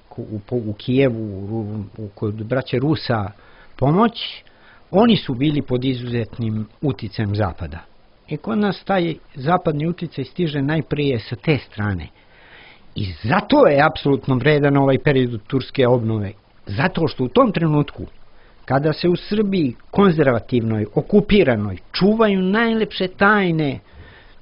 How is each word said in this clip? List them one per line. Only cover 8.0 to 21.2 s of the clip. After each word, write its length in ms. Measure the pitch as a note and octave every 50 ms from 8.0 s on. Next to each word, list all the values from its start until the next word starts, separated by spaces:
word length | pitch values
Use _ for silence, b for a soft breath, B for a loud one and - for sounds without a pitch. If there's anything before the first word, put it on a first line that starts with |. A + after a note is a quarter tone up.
| _ _ _ _ _
I 100 | - D3+
kod 200 | D3 - G3+ A3+
nas 260 | G#3 G#3 G3+ F3 - -
taj 320 | - G3 F#3 E3+ E3 D3 - - - -
zapadni 520 | C#3+ B2 D#3 F3+ F3+ - F3 D#3 D3 D3+
uticaj 380 | E3+ E3 - F3 D3+ - - B2+
stiže 360 | - - - F3 D#3 C#3+ D3
najprije 580 | C3+ C#3+ D#3+ D#3+ D3 - D3+ D3 D3 C#3 C3 A2+
sa 160 | - - A#2+
te 220 | - - E3 D3+
strane. 500 | A#2+ - - - G#2+ G#2 G#2 G2 F2 D#2+ - b b b b b b b b b b b b b b b - -
I 180 | - G#2 F#2 E2+ - -
zato 440 | A2 D#3+ G#3 G#3 - C#4 D4+ B3+
je 180 | E3+ C#3+ C#3 D3
apsolutno 500 | D#3+ D#3+ - - C#3+ C#3 B2+ - - C3
vredan 420 | B2 A#2+ D3+ D3+ C#3+ C#3+ C#3+ C#3
ovaj 200 | C#3+ C#3 C3+ C3+ B2+
period 420 | - D3+ C#3 C3 B2+ A#2+ A#2+ G#2+ -
turske 400 | - C#3 C3 - - - C#3 B2+
obnove. 440 | A#2 B2+ B2 A2 A2 A2+ G#2+ G2+ F#2+ - - _ _ _ - -
Zato 420 | - G2+ G#2 D3 F#3 - F3 E3
što 160 | B2+ - - B2+
u 40 |
tom 240 | A#2 - A#3+ C4+ A3
trenutku, 540 | E3+ D#3+ E3 D#3+ D3+ D3 C#3+ - - - D#2+ - - - b b b b b b b b b
kada 260 | - B2+ C#3 D3 D#3+ D3
se 160 | - - F3
u 60 | F3
Srbiji 600 | E3+ - - G#3 G#3+ G#3+ G3 F#3+ F#3 D3+ B2 A2 - - -
konzervativnoj, 920 | - - G3+ G3 E3 D#3+ C#3+ C3+ A#2+ G#2+ - - B2+ A#2+ A2 A2+ A2 G#2+ G#2+ - -
okupiranoj, 800 | D#3+ - - G3 G#3